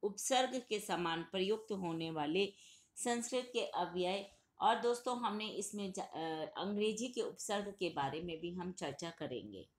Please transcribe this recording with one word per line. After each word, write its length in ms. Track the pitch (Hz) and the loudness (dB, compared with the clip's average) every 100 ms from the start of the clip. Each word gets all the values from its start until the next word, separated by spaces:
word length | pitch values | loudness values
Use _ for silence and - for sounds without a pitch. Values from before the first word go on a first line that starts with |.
उपसर्ग 640 | 208 202 - 254 254 254 - | -4 -2 4 4 6 2 -2
के 120 | 208 | -2
समान 420 | 202 170 170 165 | 0 0 2 0
प्रयुक्त 500 | 165 190 190 214 - | 0 0 2 2 0
होने 380 | 196 175 165 165 | -2 -2 -2 -2
वाले 420 | 160 147 175 196 - - - - - | 0 2 4 2 -2 -20 -20 -18 -4
संस्कृत 540 | 240 240 233 254 247 | 0 0 2 0 0
के 140 | 233 208 | 0 0
अव्यय, 720 | 160 170 180 180 196 196 - _ - | 0 0 2 2 0 -4 -14 _ 2
और 200 | 208 233 | 4 6
दोस्तों 380 | 233 240 254 240 | 4 2 0 0
हमने 300 | 226 208 214 | 0 0 -2
इसमें 440 | 170 208 208 196 | -4 -4 -4 -4
ज-, 60 | 185 | -4
अ, 540 | - 151 160 160 - - | -6 -4 -2 -2 -4 -4
अंग्रेजी 520 | 185 208 214 214 254 | -2 2 2 2 -2
के 120 | 240 | -2
उपसर्ग 500 | - - - 208 202 196 | -2 -4 -2 -2 -2 -2
के 100 | 170 | -2
बारे 320 | 160 139 151 | 2 0 0
में 200 | 175 160 | -4 -4
भी 140 | 175 | -4
हम 180 | 180 180 | -4 -4
चर्चा 380 | 180 151 139 170 | -4 -4 -4 -6
करेंगे। 580 | - 143 120 104 95 - | -6 -6 -4 -8 -12 -14